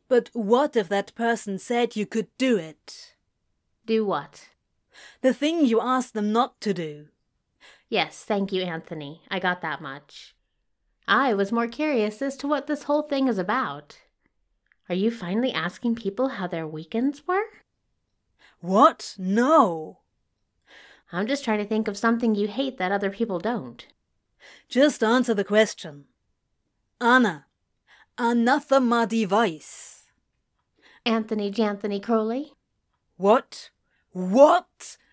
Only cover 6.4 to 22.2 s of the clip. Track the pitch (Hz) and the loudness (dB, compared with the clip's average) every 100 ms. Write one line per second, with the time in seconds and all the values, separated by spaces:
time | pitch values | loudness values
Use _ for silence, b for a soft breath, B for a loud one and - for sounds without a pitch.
6.4 | 262 - 214 175 160 147 151 _ _ _ | 0 -2 -4 -4 -6 -10 -20 _ _ _
7.4 | _ _ b b b - 254 - - 202 | _ _ b b b -2 -2 -6 -4 -2
8.4 | 196 185 185 165 - 160 143 165 - 190 | -2 -4 -4 -6 -10 -12 -12 -14 -8 -4
9.4 | 185 180 160 143 151 135 _ - - _ | -2 -2 -6 -8 -10 -14 _ -20 -20 _
10.4 | _ _ _ _ _ _ - 208 269 196 | _ _ _ _ _ _ 0 2 2 2
11.4 | 196 233 233 233 302 254 208 208 277 269 | 0 0 -2 -2 -2 0 0 -2 -6 -6
12.4 | 277 294 285 294 - 294 302 277 262 196 | -2 -2 -2 -6 -2 -2 0 0 0 0
13.4 | 175 247 196 143 - - _ _ _ _ | -2 -2 -2 -8 -16 -20 _ _ _ _
14.4 | _ _ _ _ - 185 214 233 175 202 | _ _ _ _ -6 0 0 -2 -4 -2
15.4 | 262 160 170 - 240 233 196 196 262 220 | -2 -2 -4 -4 -4 -2 -4 -2 -4 -2
16.4 | 180 170 156 156 165 226 269 285 - 370 | -6 -6 -8 -10 -6 -2 -2 -4 -4 -2
17.4 | 440 - _ _ _ _ _ _ _ _ | -2 -10 _ _ _ _ _ _ _ _
18.4 | b b 170 190 311 - - - 185 208 | b b 0 6 6 4 -12 -8 -2 2
19.4 | 254 320 214 160 160 185 _ _ _ _ | 6 6 6 0 -8 -14 _ _ _ _
20.4 | _ _ b b b b b 175 214 277 | _ _ b b b b b -6 -2 -2
21.4 | 247 214 208 220 214 202 226 233 | -2 -2 0 -2 -2 -2 0 2